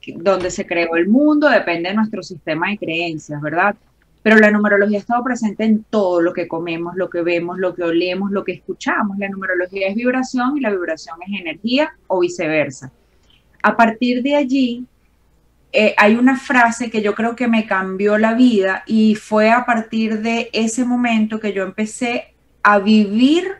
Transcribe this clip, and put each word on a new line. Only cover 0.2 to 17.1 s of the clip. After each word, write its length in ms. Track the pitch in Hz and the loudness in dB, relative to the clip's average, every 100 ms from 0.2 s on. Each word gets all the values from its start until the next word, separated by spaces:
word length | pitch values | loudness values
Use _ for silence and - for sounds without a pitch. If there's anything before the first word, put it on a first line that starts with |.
| 175 185 180 | 0 0 -2
se 160 | 180 185 | -6 -4
creó 300 | 170 170 165 | -2 0 0
el 120 | 180 | 2
mundo, 400 | 240 302 302 294 | 4 4 4 4
depende 400 | 220 - 170 175 | 2 2 -4 -2
de 60 | |
nuestro 280 | 208 220 196 | -2 -2 -4
sistema 460 | 180 175 - 156 180 | -12 -12 -6 -4 -4
de 80 | 208 | -4
creencias, 640 | 165 165 170 156 - 147 | -6 -6 -6 -8 -10 -8
¿verdad? 340 | 151 165 202 208 _ _ _ _ | -6 0 -2 -2 _ _ _ _
Pero 140 | 214 220 | 4 6
la 140 | 214 | 6
numerología 480 | 208 208 202 202 202 | 4 2 2 2 0
ha 20 | |
estado 240 | - 240 | -2 -4
presente 400 | 247 240 220 196 | -2 -4 -4 -2
en 200 | 220 220 | 0 0
todo 360 | - 214 190 175 | 0 0 2 2
lo 140 | 170 | 0
que 120 | 180 170 | -2 -6
comemos, 460 | 165 175 165 175 180 | -6 -6 -6 -6 -6
lo 120 | 180 | -4
que 140 | 175 | -2
vemos, 360 | 170 170 170 180 | -2 -2 -2 -4
lo 160 | 185 | -4
que 80 | 170 | -4
olemos, 480 | 170 165 180 185 202 | -2 -2 -2 -4 -4
lo 140 | 196 | -4
que 80 | 185 | -6
escuchamos. 640 | 180 - - - 330 214 196 | -10 -12 -8 -6 -4 -4 -4
La 140 | 196 | -8
numerología 580 | 196 190 180 185 196 190 | -8 -4 -4 -4 -4 -4
es 60 | |
vibración 640 | 202 247 262 254 254 247 294 | -2 -2 -2 -4 -2 -2 -2
y 20 | |
la 100 | 233 | -2
vibración 460 | 196 165 160 - 165 180 | -4 -4 -8 -10 -16 -10
es 140 | 202 | -10
energía 540 | 170 160 226 254 311 - _ | -10 -10 -4 -2 -2 -6 _
o 140 | 190 | -2
viceversa. 720 | 175 175 160 156 139 131 131 _ _ _ _ _ _ _ | -2 -2 -2 0 -2 -6 -18 _ _ _ _ _ _ _
A 120 | 214 | -2
partir 480 | 214 226 220 247 247 | 4 2 2 -2 0
de 140 | 254 285 | 0 0
allí, 500 | 269 277 254 240 247 _ _ _ _ _ _ _ _ | 2 0 0 -2 -12 _ _ _ _ _ _ _ _
eh, 220 | - 214 - | 2 2 6
hay 200 | 208 226 | 6 6
una 200 | 254 262 | 4 2
frase 540 | - 262 233 226 240 | 2 4 4 2 -4
que 100 | 220 | -2
yo 140 | 208 | -2